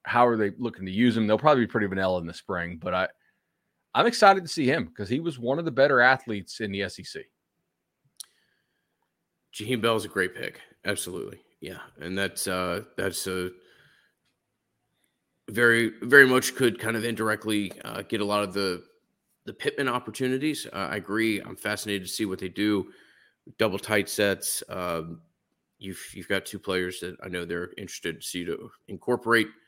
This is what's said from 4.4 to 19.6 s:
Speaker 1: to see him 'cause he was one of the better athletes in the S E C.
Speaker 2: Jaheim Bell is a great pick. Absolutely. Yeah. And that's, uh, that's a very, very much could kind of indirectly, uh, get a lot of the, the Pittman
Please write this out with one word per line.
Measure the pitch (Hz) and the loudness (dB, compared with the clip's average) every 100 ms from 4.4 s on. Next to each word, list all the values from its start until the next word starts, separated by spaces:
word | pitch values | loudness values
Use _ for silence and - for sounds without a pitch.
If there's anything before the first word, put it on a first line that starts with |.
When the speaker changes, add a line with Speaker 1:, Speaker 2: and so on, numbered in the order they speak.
Speaker 1:
to | 170 | 0
see | 170 131 | 0 2
him | 156 98 - | 0 -2 -8
'cause | 98 | -4
he | 131 | -4
was | 165 131 | -4 -4
one | 117 147 | -2 -2
of | 165 | -2
the | |
better | 127 143 131 | 4 6 8
athletes | 123 131 117 101 - - | 6 4 0 -8 -8 -8
in | 107 | -6
the | 98 | -4
S | 92 - | -6 -8
E | |
C. | - 80 - _ _ _ _ _ _ _ _ - - _ _ _ _ _ _ _ _ _ _ _ _ | -14 -14 -14 _ _ _ _ _ _ _ _ -20 -20 _ _ _ _ _ _ _ _ _ _ _ _
Speaker 2:
Jaheim | - 110 123 | -10 -4 0
Bell | 117 110 | 2 0
is | 95 | -2
a | |
great | 98 92 | -2 -2
pick. | - 60 - - _ - | -4 -10 -10 -20 _ -6
Absolutely. | 98 87 95 50 - _ _ | -6 -6 -8 -10 -14 _ _
Yeah. | - 95 - - | -14 -14 -18 -14
And | 85 95 | -8 -4
that's, | 95 - 98 | -4 -4 -4
uh, | 92 90 90 113 - | -2 -2 -4 -6 -6
that's | 95 87 95 | -4 -4 -6
a | 92 90 - _ _ _ _ _ _ _ _ _ _ _ _ _ _ _ _ _ _ - | -4 -6 -10 _ _ _ _ _ _ _ _ _ _ _ _ _ _ _ _ _ _ -8
very, | 110 117 117 113 - | 2 4 4 2 -2
very | 120 139 131 | 8 10 12
much | 127 - - | 8 2 2
could | 123 - | 2 2
kind | 110 113 | -2 -2
of | |
indirectly, | 117 110 110 107 110 104 95 - | -2 -2 -2 -2 0 -2 -2 -8
uh, | - 95 | -10 -10
get | 98 107 | -4 -2
a | 101 | 0
lot | 104 | 0
of | 101 | 0
the, | 98 95 90 - _ _ _ _ _ 110 | -2 -2 -4 -10 _ _ _ _ _ -18
the | |
Pittman | - | -6